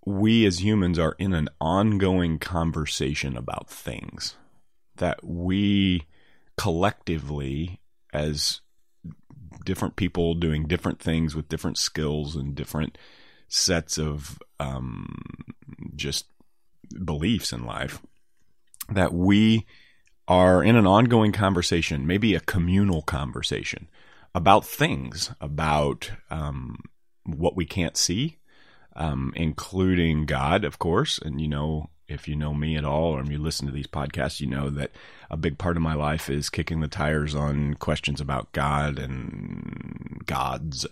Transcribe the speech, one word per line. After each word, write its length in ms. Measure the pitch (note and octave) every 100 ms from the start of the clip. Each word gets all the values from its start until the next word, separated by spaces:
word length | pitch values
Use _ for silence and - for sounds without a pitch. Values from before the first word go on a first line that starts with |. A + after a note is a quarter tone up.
| -
we 400 | G2 G#2+ A#2 G#2+
as 160 | F2+
humans 380 | G2+ G#2+ F2+ E2+
are 160 | D#2+ -
in 140 | G2
an 140 | F2 D2+ -
ongoing 760 | D#2 F#2 A2 G2+ F#2+ F#2 E2+ D#2+
conversation 1000 | - F2 E2 D#2 D2+ - C#2 D2 C#2 A#1+
about 320 | - - -
things, 680 | - - - - - - - - - _ _ _ -
that 240 | F2+ -
we 840 | - E2+ F2 F#2+ G2+ G2+ F#2+ F2+ - - _ - _ -
collectively, 1200 | G#2 E2 G2 - - D#2+ C#2 D2 C2+ C#2 F2 F2+ - _ _
as 480 | D#2 D2+ D2+ - - - _ _ _ E2+ - - - D#2 - -
different 300 | F#2 G2 -
people 400 | F2+ F2+ E2+ E2+
doing 320 | E2 D2+ D2+
different 320 | F2 F#2 -
things 360 | - D#2+ D#2+ D#2
with 140 | D2+
different 280 | D#2 E2+ -
skills 580 | - - D#2 D2+ D2 D2+
and 180 | C#2
different 440 | C#2+ C#2+ D2+ D#2 - - - - _ -
sets 500 | - - E2+ D#2 -
of, 420 | D#2 D2+ D2 - - _
um, 640 | C#2 C2+ B1+ G1+ G1+ - - - - - - - - C#2+
just 320 | C#2+ - - _ - _ _ _ - -
beliefs 480 | F2 D2 F2+ A3+ -
in 140 | A#1+ A#1
life, 360 | G2 - - - _ _ _ - _ _ - -
that 240 | G2 F2
we 520 | E2+ F#2 G2+ A2 A2+ - - - _ _ _ -
are 360 | F2+ F#2 F#2
in 120 | E2+ A#2
an 100 | G2
ongoing 460 | G2+ A#2 A#2 G#2+
conversation, 760 | G2 G2 F2+ E2+ F2 E2 D2+ C#2
maybe 300 | G2 A2+ E2+
a 40 |
communal 600 | - F#2+ F2 F#2 G2+ E2
conversation 880 | - C#2 C#2 - - A1+ - - - - - - - F2
about 300 | E2+ G2+ -
things, 680 | - D#3+ D#2 B1 D2+ - -
about, 680 | D2 D2 D#2 D2+ D2 A#1+ - - -
um, 480 | D#2 D2 C#2 B1+ - - _ _ _
what 320 | - D2+ E2+ -
we 100 | E2+
can't 320 | G2 E2 -
see, 400 | - F2+ D#3 - - - - - - -
um, 380 | D#2+ C2+ C2+ -
including 880 | D#2+ D2+ - F#2 F#2 F2+ E2 D#2 D2+
God, 380 | C#2 C#2 F#2+
of 140 | F2+ -
course. 420 | E2 F#2 D3+ -
And, 220 | - C#2
you 60 | D#2
know, 420 | D2 D2+ D#2 D2+ - _
if 180 | D2 -
you 80 | D2+
know 180 | D2+
me 220 | D2 D2+ D#2
at 100 | D2
all, 280 | D2 E2
or 100 | D2
you 140 | C#2+ D2
listen 300 | D#2 D#2 C#2+
to 60 |
these 140 | C2+ C#2
podcasts, 540 | D2+ C#2+ - C2+ -
you 60 | C#2+
know 220 | C2 C#2
that 220 | C#2+ C#2 - - - -
a 80 | D#2
big 200 | E2 C#2+
part 200 | F2+ E2+
of 60 |
my 100 | D#2+
life 360 | D2+ D2 D#2+ -
is 200 | C#2+ C#2+
kicking 300 | - D#2+ E2
the 80 | D#2
tires 480 | - D2+ D#2 D2+ D2
on 400 | D2 C#2+ D2 D2
questions 440 | - D2+ - C#2+
about 320 | C#2+ C2+ -
God 460 | - C#2 D2 D2+ C#2
and 1300 | C2+ C2 - - G1+ G1+ G1+ - - - - - -
gods 600 | C2 - - - C2+ -